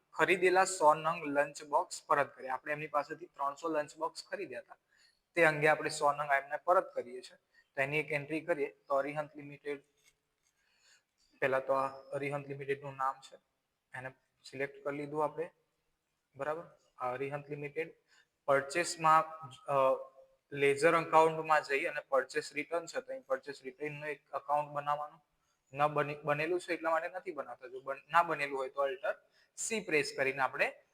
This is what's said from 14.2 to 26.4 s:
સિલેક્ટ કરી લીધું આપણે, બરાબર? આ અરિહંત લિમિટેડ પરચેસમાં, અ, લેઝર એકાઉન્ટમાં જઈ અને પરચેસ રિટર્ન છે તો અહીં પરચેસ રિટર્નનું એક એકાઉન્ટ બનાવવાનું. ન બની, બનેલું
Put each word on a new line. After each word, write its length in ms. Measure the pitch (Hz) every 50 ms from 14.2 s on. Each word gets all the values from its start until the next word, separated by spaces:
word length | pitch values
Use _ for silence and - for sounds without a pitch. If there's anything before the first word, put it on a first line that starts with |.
| _ _ _ _ _
સિલેક્ટ 400 | - - 131 139 135 - - -
કરી 120 | 147 143
લીધું 280 | 147 147 143 143 156 151
આપણે, 260 | 147 147 151 160 180 _ _ _ _ _ _ _ _ _ _ _ _ _ _ _ _ _
બરાબર? 280 | 131 135 143 156 165 175 160 - _ _ _ _ -
આ 140 | 131 127 123
અરિહંત 380 | 127 139 139 143 147 143 143
લિમિટેડ 440 | 147 143 147 147 147 160 165 165 - _ _ _ _ _ _ _ _ _ _
પરચેસમાં, 800 | - 139 135 135 - - 175 170 165 - - 165 160 156 160 156 - - - - 127 123 - - - 143
અ, 360 | 139 135 131 131 127 - - _ - - _ _ _ _ _ -
લેઝર 420 | 143 139 139 139 139 143 170 165
એકાઉન્ટમાં 680 | 165 165 165 165 160 160 160 160 160 156 156 156 151 147
જઈ 220 | - 143 139 160
અને 160 | 165 147 147
પરચેસ 520 | 143 _ 135 131 131 - - 151 147 - 147
રિટર્ન 340 | 147 147 - 160 170 170
છે 140 | 156 - 135
તો 120 | 120 - 131
અહીં 140 | 135 131
પરચેસ 360 | _ 135 127 - 143 139 - 135
રિટર્નનું 440 | 131 127 _ 147 151 147 147 147 151
એક 140 | 147 143 _ _ -
એકાઉન્ટ 360 | 139 - - 143 147 147 147
બનાવવાનું. 540 | 147 143 143 147 147 147 147 151 156 - _ _ _ _ _ _ _ _ _ _ -
ન 140 | 135 147
બની, 300 | 151 151 147 147 143 147 147 -
બનેલું 360 | 147 147 147